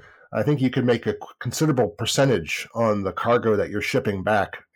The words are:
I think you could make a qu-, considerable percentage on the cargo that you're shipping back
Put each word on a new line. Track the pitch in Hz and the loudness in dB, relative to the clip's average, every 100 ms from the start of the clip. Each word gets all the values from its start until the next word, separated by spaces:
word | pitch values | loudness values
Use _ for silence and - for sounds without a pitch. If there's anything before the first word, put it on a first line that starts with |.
| - - - | -20 -20 -8
I | 110 | -2
think | 110 147 | 0 2
you | 131 | 2
could | 131 | 2
make | 123 120 110 | 2 2 0
a | |
qu-, | 104 - - | -4 -6 -10
considerable | 123 - 156 127 107 | -6 0 0 2 0
percentage | - 117 - 139 104 76 - - | -2 -4 2 2 2 -2 -8 -8
on | 113 113 104 | -2 0 0
the | 95 | -2
cargo | - 113 120 113 101 | -2 2 2 2 0
that | 82 | 0
you're | 101 | -4
shipping | - 131 110 98 | -2 -2 -2 -2
back | 92 107 92 - - | 0 0 0 -6 -14